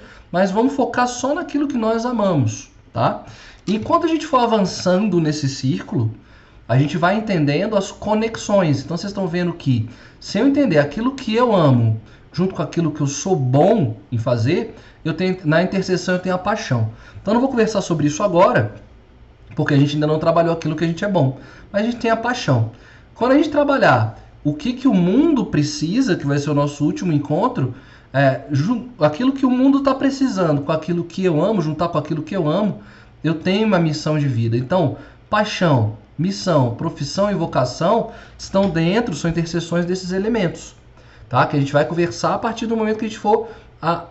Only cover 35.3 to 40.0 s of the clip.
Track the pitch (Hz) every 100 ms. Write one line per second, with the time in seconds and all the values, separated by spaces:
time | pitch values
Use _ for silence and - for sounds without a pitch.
35.3 | 214 208 - 170 127 107 - - - 185
36.3 | - 185 151 117 107 160 - 143 - 202
37.3 | 170 165 147 127 - 170 226 220 - -
38.3 | - - 196 196 165 165 214 233 151 170
39.3 | 165 165 170 165 175 175 185